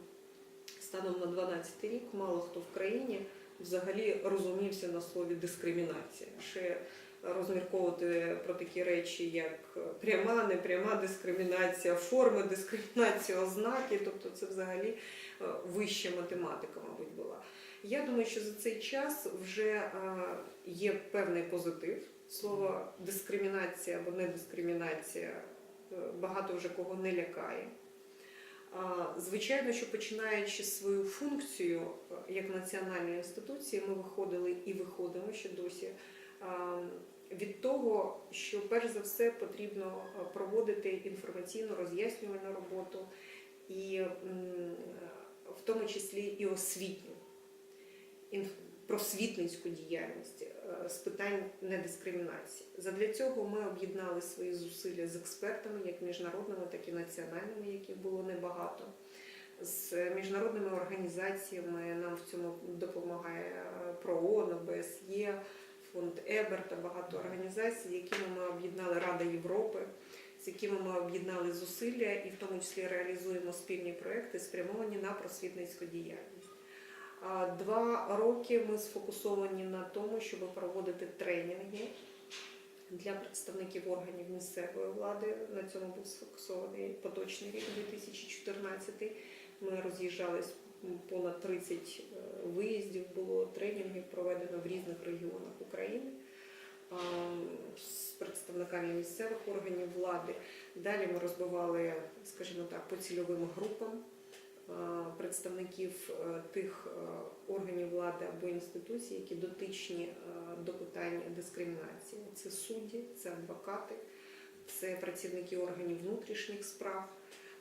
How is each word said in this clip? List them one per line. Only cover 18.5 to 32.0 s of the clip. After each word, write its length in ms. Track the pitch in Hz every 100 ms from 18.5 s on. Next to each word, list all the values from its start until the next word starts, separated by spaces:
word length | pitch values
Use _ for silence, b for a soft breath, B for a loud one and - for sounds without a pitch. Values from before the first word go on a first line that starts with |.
цей 280 | 208 233 214
час 460 | - 269 294 294 196 185
вже, 260 | 185 202 214
е, 180 | 214 - 190 190 185 180 180 - - 185
є 260 | 170 202 196 -
певний 320 | 202 175 170
позитив. 600 | 170 175 165 160 165 220 - - -
Слово 580 | - 208 202 190 185 185 -
дискримінація 1000 | 180 196 - 202 196 196 175 - 175 170
або 120 | 175 180
недискримінація, 1300 | 180 170 - - 170 170 165 156 - 175 170 - - - - - -
е, 40 | 185 - 175
багато 340 | 190 190 190 175
вже 120 | 175
кого 260 | 180 180
не 180 | 190 190 175
лякає. 520 | 160 170 - - - - - - - B B B B B B
А, 340 | 185 185 180 170 170
звичайно, 540 | 175 208 - 269 247
що 180 | 233 233
починаючи 720 | 214 - 214 220 208 202 -
свою 420 | 202 - 196 196
функцію, 760 | 196 - 285 285 - - 175 165 170 -